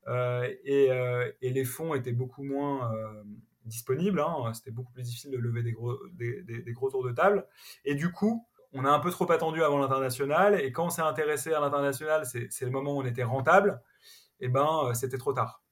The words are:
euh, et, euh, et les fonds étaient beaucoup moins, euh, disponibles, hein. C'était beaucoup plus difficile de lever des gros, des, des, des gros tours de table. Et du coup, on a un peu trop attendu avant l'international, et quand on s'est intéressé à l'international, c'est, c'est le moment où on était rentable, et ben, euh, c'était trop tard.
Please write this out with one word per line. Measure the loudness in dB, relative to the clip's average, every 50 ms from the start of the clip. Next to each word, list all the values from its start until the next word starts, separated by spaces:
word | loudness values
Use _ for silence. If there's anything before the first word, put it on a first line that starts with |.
| _
euh, | -4 -2 -2 0 0 -2 -2 -2 -4 -6 -8 -2
et, | 2 4 6 6 6
euh, | 4 2 0 0 0 -2 -2 -4 -6 _
et | -4 -2
les | 0 0 -2
fonds | -2 -4 -6 -4 -2 -2
étaient | -2 -2 -2 -2
beaucoup | -2 -4 -4 -8 -10 -8
moins, | -6 -4 -2 -2 -2 -2 -2 -4 -4 -4
euh, | -6 -6 -10 -12 -14 -16 -16 -18 -18 -20 _ _ _ _
disponibles, | -12 -12 -12 -2 -2 0 0 2 0 2 2
hein. | 0 0 -2 -2 -4 -4 -6
C'était | -6 _ -12
beaucoup | -10 -10 -12 -12 -12
plus | -12 -10
difficile | -10 -10 -10 -10 -8
de | -6
lever | -4 -2 -2 -2 -2 -2
des | -4 -4
gros, | -4 -6 -6 -6 -6 -10 -16 -12
des, | -8 -6 -6 -6 -8 -10
des, | -12 -12 -10
des | -10 -10 -8
gros | -4 -4 -2
tours | -2 -2 -2
de | -2
table. | 0 4 4 4 4 4 0 -6 _ -20 -20 -20 -20 -8 _
Et | -2 -2
du | 0 0 -2
coup, | -2 0 0 0 0 -2 -8 _ _ _ -20 _
on | -8 -2 2
a | 4
un | 4 4
peu | 2 0
trop | 0 0 2 2
attendu | 2 2 2 0 2 2
avant | 4 4 4
l'international, | 4 2 2 2 0 0 -2 -2 -2 -2 0 4 4 6 6 6 4
et | 2 -2
quand | -2 -2 -2
on | -2
s'est | 0 0
intéressé | 0 0 0 0 0 0 0 -2 0 0 0
à | 2
l'international, | 2 2 2 2 2 0 0 -2 0 0 2 2 0
c'est, | -2 -6 -6 -6 -6
c'est | -8 -6 -4
le | -4
moment | -2 -2 -2 -2 -2
où | -2
on | -2
était | -2 -2 -2 -2
rentable, | 0 0 0 4 8 8 8 8 6 0 -2 _ _ _ _ _ -20 -20 -20 _ _ _ _
et | -4
ben, | 0 2 4 4 4 4 2 2
euh, | 0 0
c'était | -2 -2 -4 -4
trop | -2 -2 -2 0
tard. | 0 -2 -2 -4 -16 _ _